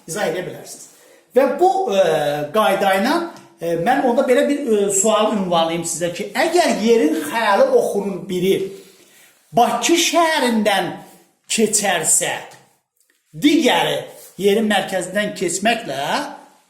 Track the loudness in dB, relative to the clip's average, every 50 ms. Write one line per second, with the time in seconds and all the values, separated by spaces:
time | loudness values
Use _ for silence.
0 | _ -12 -8 -4 -4 -4 -4 -4 -6 -10 -12 -14 -16 -18 -18 -18 -20 -20 -20 _
1 | _ _ -20 _ _ _ 2 2 2 2 2 2 2 2 2 2 0 0 2 2
2 | 2 2 2 0 0 -2 -2 -2 -4 -4 -2 0 2 2 2 2 2 2 2 2
3 | 2 0 0 -2 -2 -6 -10 -14 -20 -20 _ _ -6 -4 -2 0 0 0 0 2
4 | 2 2 2 2 2 2 2 2 2 2 0 -2 0 0 0 2 2 0 0 0
5 | 2 2 2 2 2 2 0 -2 -2 0 0 0 0 0 -2 -4 -6 -6 -6 -4
6 | -4 -6 -6 -6 -8 -6 -4 -2 0 2 2 2 2 2 0 0 2 4 4 4
7 | 4 2 0 -2 -4 -6 -4 -2 0 2 4 4 4 4 4 2 2 0 -2 -4
8 | -4 -4 -6 -8 -8 -6 -4 0 0 2 2 0 -2 -6 -10 -14 -20 -20 -20 _
9 | _ _ _ -20 -20 _ _ _ _ _ 0 2 2 2 2 0 0 2 2 2
10 | 2 2 2 2 2 2 2 0 0 0 0 0 2 2 0 0 -2 -4 -6 -10
11 | -14 -20 -20 -20 _ _ _ _ _ -6 -2 0 0 0 0 0 0 0 -2 -2
12 | 0 0 0 0 0 -2 -4 -8 -10 -14 -20 -20 _ _ _ _ _ _ _ _
13 | _ _ _ _ _ _ -6 0 2 2 4 4 4 2 2 2 0 -2 -2 -4
14 | -6 -10 -14 -20 -20 -18 -8 -2 0 2 2 2 2 2 0 0 -2 -2 -4 -6
15 | -6 -4 -4 -4 -4 -4 -4 -4 -4 -4 -4 -2 0 0 -2 -2 -4 -8 -8 -6
16 | -4 -4 -4 -4 -6 -8 -12 -16 -20 -20 _ _ _ _